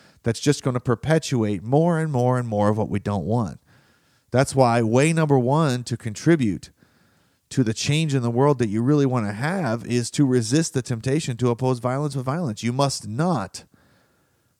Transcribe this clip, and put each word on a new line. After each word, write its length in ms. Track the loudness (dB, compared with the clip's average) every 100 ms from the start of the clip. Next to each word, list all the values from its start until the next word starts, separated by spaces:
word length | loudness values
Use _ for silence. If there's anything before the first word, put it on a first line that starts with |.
| _ _
that's 160 | -4 0
just 240 | 0 0
gonna 160 | -2 -2
perpetuate 840 | -2 -2 0 -2 0 -2 0 -2
more 340 | 0 2 2 0
and 140 | -2
more 260 | 0 0 0
and 100 | -2
more 220 | 0 2
of 80 | 2
what 120 | -2
we 100 | -4
don't 260 | -4 -4 -2
want. 340 | -2 -4 -10 _ _ _ _ _ _ _
That's 220 | 0 2
why 280 | 4 4 4
way 300 | 2 4 2
number 260 | 2 2 2
one 440 | 2 2 0 -2 -4
to 120 | -8
contribute 720 | -8 -2 2 2 2 -2 -8 _ _ _ _ _ _ _ _
to 140 | 0
the 100 | 0
change 400 | 0 0 0 0
in 80 | 0
the 100 | 0
world 280 | 2 4 4
that 100 | 0
you 120 | 0
really 240 | 2 4 2
wanna 280 | 0 -2
have 520 | -4 -4 -2 -2 -4 -2
is 260 | -2 0
to 140 | 0 2
resist 480 | 2 2 0 0
the 80 | -4
temptation 560 | -4 -4 -2 -2 -2 -2
to 120 | 0
oppose 300 | 0 0 0
violence 360 | -2 -2 -4 -4
with 100 | -4
violence. 380 | -4 -4 -4
You 80 | -4
must 360 | 0 0 -2 -6
not 580 | -2 -2 -2 -4 -12 -20 _ _ _ _ _ _ _ _